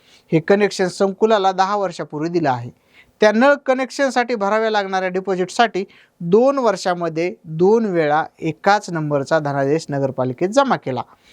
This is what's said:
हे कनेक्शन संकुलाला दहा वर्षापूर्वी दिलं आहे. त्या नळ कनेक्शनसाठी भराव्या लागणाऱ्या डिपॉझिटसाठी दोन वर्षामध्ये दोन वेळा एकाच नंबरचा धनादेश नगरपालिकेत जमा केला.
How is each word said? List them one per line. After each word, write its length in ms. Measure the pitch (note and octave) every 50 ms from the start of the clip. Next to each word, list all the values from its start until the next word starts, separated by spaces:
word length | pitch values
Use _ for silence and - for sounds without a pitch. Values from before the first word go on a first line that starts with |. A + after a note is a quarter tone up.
| _ _ _ _ _ -
हे 80 | E3+ D#3+
कनेक्शन 460 | D#3 - G3+ G#3 G#3 G3 - - F#3+
संकुलाला 640 | F3+ - - G3 G3 F#3+ - A3 A3 A3+ G3+ F#3+ F#3+
दहा 240 | F#3 F#3+ F#3+ F#3+ G#3
वर्षापूर्वी 520 | G#3 G3 E3+ - - D#3 - D#3 D3 D#3 E3+
दिलं 220 | F3 E3+ D#3 C#3
आहे. 200 | B2 A#2+ A#2+ B2+ - _ _ _ _ - _ _ _ -
त्या 120 | G#3+ G#3+
नळ 220 | G#3 A3 C4 C#4+ C#4+ C#4 -
कनेक्शनसाठी 680 | C4 C4 C4 C4 B3 - - C#4 C4 A#3+ B3+ A#3+ A#3+ B3
भराव्या 360 | G#3 G3+ G3 G#3+ A3 A3+ A3
लागणाऱ्या 380 | G#3+ G#3 G3 F#3+ G3 F#3 F#3 F#3
डिपॉझिटसाठी 760 | F3+ F#3+ F#3+ G3+ F#3 F3+ F#3 F3+ - - A#3 G#3+ - F3+ G3+ _ _ _ _ _ _ -
दोन 380 | F3 E3+ F#3+ A3+ B3+ C#4 C#4+ C#4
वर्षामध्ये 760 | B3 A3 F#3+ - - F#3+ F3 F3 E3+ E3 D#3 D#3+ E3+ F3+ A3 _ _
दोन 400 | D#3+ D#3+ D#3+ F3+ G3 A3 A#3 A3
वेळा 400 | G3+ F3 E3+ D#3 D3 D3 D#3+ D#3 - _ -
एकाच 520 | - D#3+ D#3 _ - G3+ G3+ G#3 - -
नंबरचा 480 | E3+ D#3+ D#3 D3 D3 C#3 C3+ - E3 D#3+
धनादेश 480 | D3 C#3+ C#3 C#3 C#3 C#3 D3+ D#3+ - -
नगरपालिकेत 600 | C#3+ C#3 C#3 C3+ B2+ C3 B2+ B2+ B2+ - F3 G3
जमा 280 | A3 C#4 C#4 B3 F3+
केला. 260 | D3 - C#3 B2+ A#2 - _ - _ _ _